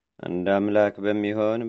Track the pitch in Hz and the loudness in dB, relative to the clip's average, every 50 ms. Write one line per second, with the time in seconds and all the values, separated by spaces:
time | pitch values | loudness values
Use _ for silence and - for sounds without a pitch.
0 | _ _ _ - - - 87 90 90 95 98 98 101 104 104 104 104 101 - - | _ _ _ -14 -8 -6 -4 -2 0 2 2 2 2 2 2 4 2 2 0 -2
1 | 98 104 104 107 104 104 107 110 107 107 110 117 120 | -2 -2 0 0 -2 -2 -2 0 0 0 -2 -2 -6